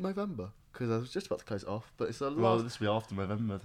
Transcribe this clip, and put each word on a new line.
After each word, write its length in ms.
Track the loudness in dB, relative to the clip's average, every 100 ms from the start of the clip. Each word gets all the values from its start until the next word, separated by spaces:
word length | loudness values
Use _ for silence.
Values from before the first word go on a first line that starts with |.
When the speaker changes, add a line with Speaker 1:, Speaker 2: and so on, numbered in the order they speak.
Speaker 1:
Movember, 520 | -4 -2 -2 -4 -8 -10 -16
'cause 160 | -4 0
I 60 | 0
was 140 | 0
just 140 | -4 -2
about 140 | -4
to 40 |
close 180 | -2 -4
it 40 | -2
off, 240 | -6 -6 -4
but 120 | -4
it's 120 | 0
a 100 | 0
Speaker 2:
Well, 240 | 4 6
Speaker 1:
last 80 | 4
Speaker 2:
this 180 | 2 0
will 60 | 2
be 100 | 2
after 180 | 0
Movember. 460 | -2 0 0 0 2